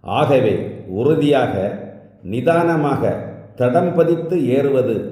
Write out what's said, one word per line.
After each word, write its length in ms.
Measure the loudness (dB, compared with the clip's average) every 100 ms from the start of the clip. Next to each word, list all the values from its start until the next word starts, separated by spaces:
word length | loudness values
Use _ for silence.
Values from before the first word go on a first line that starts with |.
ஆகவே, 840 | -2 0 2 4 2 0 -4 -12 -8
உறுதியாக, 920 | -2 0 2 4 2 2 -2 -4 -6 -14 -18 -20 _
நிதானமாக 1080 | -8 -2 2 2 2 0 0 0 -2 -4 -8 -14 -20 -2
தடம் 380 | 2 2 0
பதித்து 540 | 2 2 0 -2 -2 0
ஏறுவது 460 | 2 2 2 0 -2 -6